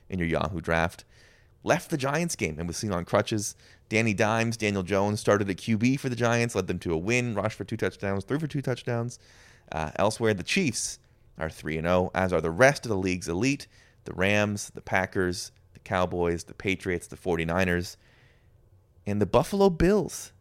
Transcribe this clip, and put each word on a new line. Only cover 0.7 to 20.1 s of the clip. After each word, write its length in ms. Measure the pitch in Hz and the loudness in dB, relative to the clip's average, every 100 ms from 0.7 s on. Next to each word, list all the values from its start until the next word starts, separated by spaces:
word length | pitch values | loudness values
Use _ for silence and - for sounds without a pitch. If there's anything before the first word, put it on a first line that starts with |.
| 82 85 - - - - - _ _ | 0 0 -4 -20 -20 -20 -20 _ _
left 260 | - 156 - | 0 0 0
the 80 | 156 | -4
Giants 380 | 135 147 175 - | -2 -2 -2 -2
game 200 | 85 76 | -4 -4
and 80 | 87 | -6
was 80 | 82 | -6
seen 160 | 110 | -4
on 140 | 87 87 | -4 2
crutches. 500 | 101 107 107 101 - - - - | 2 2 0 -4 -8 -18 -20 -2
Danny 240 | 107 113 | 2 2
Dimes, 420 | 98 107 113 113 113 | 2 2 2 0 0
Daniel 280 | 104 98 | 0 0
Jones 360 | 92 101 101 104 | 0 2 2 0
started 300 | - 104 98 | 2 2 2
at 80 | 90 | -2
Q 180 | - 107 | 0 2
B 220 | 120 135 | 2 2
for 120 | 135 | -2
the 60 | 120 | 0
Giants, 380 | 117 120 117 | 2 2 2
led 140 | 104 90 | 0 -2
them 100 | 90 | -2
to 160 | 90 | 0
a 40 | 82 | 0
win, 360 | 92 123 123 | 2 0 0
rushed 240 | 101 107 - | -2 -2 -4
for 60 | |
two 120 | 98 110 | -8 -2
touchdowns, 480 | 98 - 101 98 | -2 -2 -4 -4
threw 140 | - 143 | -2 -4
for 80 | 151 | -4
two 160 | 143 | -4
touchdowns. 560 | 131 123 - 120 120 - - - - - - | -4 -4 -2 -4 -4 -8 -18 -20 -20 -20 -10
Uh, 180 | 80 78 - | -6 -4 0
elsewhere, 380 | 101 - 113 | 0 2 2
the 100 | 101 | 0
Chiefs 560 | 73 190 165 - - - _ _ _ - | 0 0 0 -2 -6 -8 _ _ _ -8
are 100 | 78 | -8
three 260 | - 78 78 | -6 -6 -2
and 120 | 82 | 2
oh, 240 | 90 92 | 2 2
as 180 | - 92 | 0 2
are 80 | 87 | 2
the 100 | 82 | 2
rest 340 | 82 135 143 123 | 4 4 4 -2
of 40 | |
the 80 | 98 | -2
league's 300 | 95 90 85 | 0 -2 -2
elite, 400 | 85 127 143 - - - _ - | -2 0 -2 -8 -20 -20 _ -10
the 80 | |
Rams, 560 | 85 95 104 104 104 - - | -2 2 2 2 -2 -8 -14
the 60 | |
Packers, 680 | - 98 92 101 90 90 - - _ | -2 0 0 0 0 -2 -8 -16 _
the 60 | - | -18
Cowboys, 640 | - 95 90 87 85 85 | -4 0 0 0 0 -2
the 100 | - | -6
Patriots, 540 | - 104 92 95 87 - | -8 -4 -4 -2 -4 -6
the 80 | - | -8
forty-niners, 840 | 92 82 80 87 92 87 87 - _ _ - _ _ _ _ _ _ _ - | -2 0 0 0 2 0 -2 -10 _ _ -20 _ _ _ _ _ _ _ -4
and 120 | 104 | -2
the 60 | 92 | 2
Buffalo 440 | 120 - 196 196 | 2 2 4 4
Bills. 640 | 165 170 208 - | 6 4 4 0